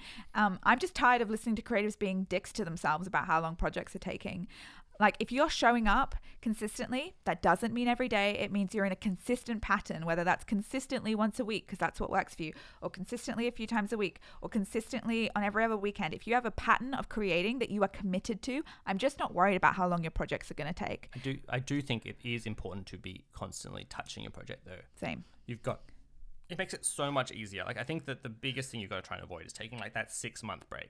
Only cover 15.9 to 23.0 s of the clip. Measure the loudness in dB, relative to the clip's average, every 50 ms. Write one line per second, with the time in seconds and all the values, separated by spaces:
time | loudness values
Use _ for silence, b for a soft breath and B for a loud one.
15.9 | -2 0 -2 -2 -2 -4 0 2 2 2 2 0 -2 0 4 4 4 4 4 0
16.9 | -2 -2 -4 -2 -2 0 2 2 4 4 2 2 0 0 -2 0 2 2 2 2
17.9 | 2 0 -2 0 0 0 0 -2 -4 -4 -4 -4 -2 -4 -4 B B B B -2
18.9 | 0 2 2 0 2 0 -4 0 4 4 6 6 6 6 6 6 6 4 2 2
19.9 | 2 2 0 0 -2 -2 -2 -2 -2 -4 -4 -6 -8 -6 -6 -6 -4 -4 -4 -6
20.9 | -6 -6 -10 -12 -10 -6 -4 -4 -4 -4 -4 -4 -4 -2 0 0 0 0 0 0
21.9 | -2 -2 -2 -6 -10 -8 -6 -4 -4 -4 -2 -4 -4 -4 -6 -6 -6 -8 -8 -10
22.9 | -10 -10